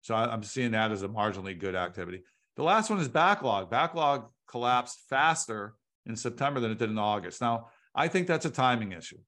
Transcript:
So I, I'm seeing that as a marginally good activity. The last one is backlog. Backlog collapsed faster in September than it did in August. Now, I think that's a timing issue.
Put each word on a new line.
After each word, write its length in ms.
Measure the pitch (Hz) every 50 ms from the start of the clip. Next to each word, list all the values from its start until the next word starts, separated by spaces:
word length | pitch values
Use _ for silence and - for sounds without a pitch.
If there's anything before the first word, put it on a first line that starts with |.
| _
So 120 | - 117
I, 160 | 110 113 120
I'm 100 | 113 110
seeing 300 | 104 101 - 135 123 120
that 180 | 110 110 110 110
as 140 | 107 98 98
a 40 | 101
marginally 480 | 110 107 104 107 95 95 92 98 95
good 200 | 87 98 95 92
activity. 480 | 92 90 87 90 95 87 87 90 95 - _ _ _ _ _ _
The 80 | - 143
last 260 | 165 196 220 214 -
one 80 | 214 196
is 80 | 160
backlog. 640 | 131 113 160 165 185 202 202 - 127 104 98 92 82
Backlog 600 | 113 127 156 170 170 165 156 143 143 131 113 - _ _ _ -
collapsed 500 | - 120 120 123 123 123 127 - - - - _
faster 680 | 135 135 147 160 160 160 - - 110 107 101 107 - _ _ _ _ _ _
in 100 | - 113
September 420 | 113 - 123 120 117 139 143 143 131
than 140 | 117 110
it 60 | 110 104
did 120 | 120 107
in 80 | 110 110
August. 420 | 104 104 104 104 87 87 - -
Now, 280 | 123 117 117 113 117 - - _ _ _ _
I 140 | - 151 165
think 180 | 165 185 175
that's 180 | 180 165 156 -
a 60 | 160
timing 400 | - - 131 127 123 117 107 98
issue. 300 | 92 82 - - - - _